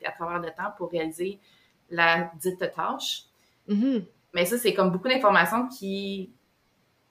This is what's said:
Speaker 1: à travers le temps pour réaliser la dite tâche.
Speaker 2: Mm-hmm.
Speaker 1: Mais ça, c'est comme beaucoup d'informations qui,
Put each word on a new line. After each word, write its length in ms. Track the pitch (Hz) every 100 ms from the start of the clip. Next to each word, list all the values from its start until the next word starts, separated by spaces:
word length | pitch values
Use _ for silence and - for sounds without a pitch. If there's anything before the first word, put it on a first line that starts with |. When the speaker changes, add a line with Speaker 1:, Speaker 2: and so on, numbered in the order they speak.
| -
Speaker 1:
à 60 |
travers 260 | - 170 175
le 120 | 165
temps 220 | 170 202 208
pour 140 | 165
réaliser 480 | 170 160 160 190 202 _ _ _ _ -
la 420 | 170 165 165 175 160
dite 320 | 185 185 180 -
tâche. 480 | 190 262 - - - _ _ _ -
Speaker 2:
Mm-hmm. 360 | 208 262 240 175 _ _
Speaker 1:
Mais 120 | 170 175
ça, 120 | 240
c'est 160 | 226
comme 180 | - 185
beaucoup 160 | 185 254
d'informations 580 | 262 208 180 175 233 254
qui, 640 | - 196 196 196 196 185 _ _ _ _ _ _ _ -